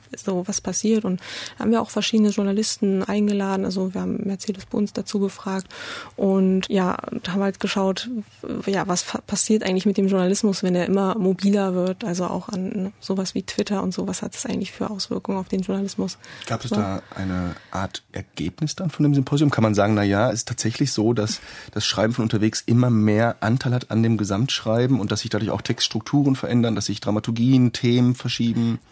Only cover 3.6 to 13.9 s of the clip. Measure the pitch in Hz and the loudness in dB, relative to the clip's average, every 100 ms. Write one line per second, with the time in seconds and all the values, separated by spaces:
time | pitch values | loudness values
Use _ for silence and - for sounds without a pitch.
3.6 | 190 190 190 185 185 196 196 196 - 190 | -2 -2 -4 -4 -4 -4 -4 -6 -6 -8
4.6 | - 214 202 - 190 208 196 - 196 190 | -4 -2 -2 -4 -4 -2 -2 -4 -6 -6
5.6 | - - - - - - 196 190 190 190 | -6 -14 -14 -14 -12 -2 2 4 4 2
6.6 | - 196 180 - - - - 196 196 - | 2 0 0 -2 -6 -8 -4 -2 -2 -2
7.6 | 202 202 190 185 233 233 - - - - | -2 0 0 -2 -4 -8 -10 -14 -10 -6
8.6 | - 196 190 180 - 220 - 202 - 214 | -2 -2 0 -2 -2 -8 -6 -2 2 2
9.6 | 190 185 202 196 196 190 180 196 214 185 | 2 2 2 2 2 4 2 2 2 2
10.6 | 185 180 170 196 190 220 185 185 196 202 | 2 2 2 2 2 2 2 2 2 2
11.6 | 190 180 185 185 214 180 175 185 - 185 | 2 0 0 -2 -4 -2 -2 -4 -6 -6
12.6 | 185 202 190 - - 190 185 196 - - | -4 -4 -6 -8 -4 -2 -2 -6 -6 -4
13.6 | 208 196 190 | -2 -2 -2